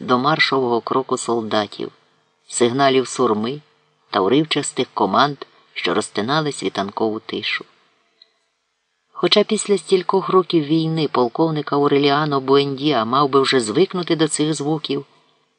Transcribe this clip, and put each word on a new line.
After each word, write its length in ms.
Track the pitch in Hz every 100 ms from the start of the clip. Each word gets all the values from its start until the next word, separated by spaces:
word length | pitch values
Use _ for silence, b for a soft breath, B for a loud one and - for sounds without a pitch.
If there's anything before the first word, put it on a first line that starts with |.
до 180 | - 123
маршового 640 | 139 156 - 135 123 117
кроку 360 | - 131 127 127
солдатів, 760 | - 117 110 107 104 - - - _ _ _ _ -
сигналів 600 | - 120 131 139 131 120
сурми 520 | - 123 107 113 147 - _ _ _ _
та 100 | 101
уривчастих 680 | 95 135 156 147 139 - 123
команд, 420 | - 98 107 143 139 - _ _
що 200 | - -
розтинали 580 | 87 - - 110 156 147
світанкову 680 | - 95 - 98 - 113 110
тишу. 440 | - 98 - - - _ _ _ _ _ _ _ _ _ _ _ _ _ _
Хоча 320 | - 175 214
після 340 | 202 214 - 196
стількох 500 | - 190 175 196 156
років 360 | 190 175 170
війни 440 | 143 160 160 160 143
полковник 600 | - 120 - 160 156 -
Ауреліано 680 | 143 143 143 143 143 156 139
Буендіа 640 | 131 139 143 135 151 127
мав 240 | 110 131 147
би 120 | 139
вже 200 | 131 135
звикнути 560 | 107 117 190 180 165 160
до 120 | 156
цих 260 | - 156
звуків, 500 | 151 143 156 - 139 - _ _ _ _